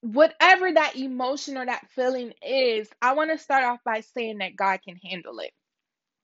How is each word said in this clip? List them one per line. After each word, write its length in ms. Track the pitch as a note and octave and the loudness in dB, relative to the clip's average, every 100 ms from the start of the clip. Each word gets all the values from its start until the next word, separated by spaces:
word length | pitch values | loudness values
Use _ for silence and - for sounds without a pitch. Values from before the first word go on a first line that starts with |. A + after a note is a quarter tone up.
whatever 680 | A#3+ A3 D#4+ D#4+ E4+ F#4 F#4 | -4 4 4 6 6 6 4
that 220 | D#4+ D4+ - | 2 2 -2
emotion 640 | C4+ B3+ B3+ C#4+ - C4+ | -8 -4 -4 -4 -8 -8
or 80 | B3+ | -6
that 200 | A#3+ - - | -8 -8 -4
feeling 380 | B3+ B3+ A#3+ - | -2 -2 -6 -12
is. 480 | - C4 B3+ A3 G#3+ _ | -4 0 2 0 -4 _
I 100 | B3 | 0
wanna 240 | C#4 D#4 D#4+ | 2 0 -2
start 260 | - C4+ | 0 2
off 200 | B3+ A#3+ | 2 -2
by 180 | - A3 | -4 -6
saying 380 | A3+ - A3+ G#3+ | -6 -8 -8 -6
that 160 | F#3 F#3+ | -8 -2
God 240 | G3 F#3+ | -2 -2
can 120 | - F3+ | -6 -20
handle 420 | F3+ F#3 - A#2+ | -12 -12 -12 -12
it. 120 | F2 _ _ _ _ _ _ _ | -12 _ _ _ _ _ _ _